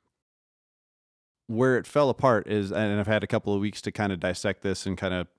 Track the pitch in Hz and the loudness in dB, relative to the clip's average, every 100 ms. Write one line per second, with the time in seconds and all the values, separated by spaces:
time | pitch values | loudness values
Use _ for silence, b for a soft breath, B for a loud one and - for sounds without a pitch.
0 | _ _ _ _ _ _ _ _ _ _ | _ _ _ _ _ _ _ _ _ _
1 | _ _ _ _ - 113 131 123 - 147 | _ _ _ _ -8 0 2 2 2 2
2 | 139 110 135 110 - 104 98 95 107 104 | 2 4 4 4 2 -2 0 0 0 0
3 | 104 107 101 110 104 101 104 - - - | 2 0 0 -2 0 -2 -2 -6 -10 -4
4 | 104 90 92 87 104 95 98 92 98 90 | -2 -2 -2 -2 -4 -4 -4 -4 -4 -4
5 | 95 90 85 | -4 -4 -6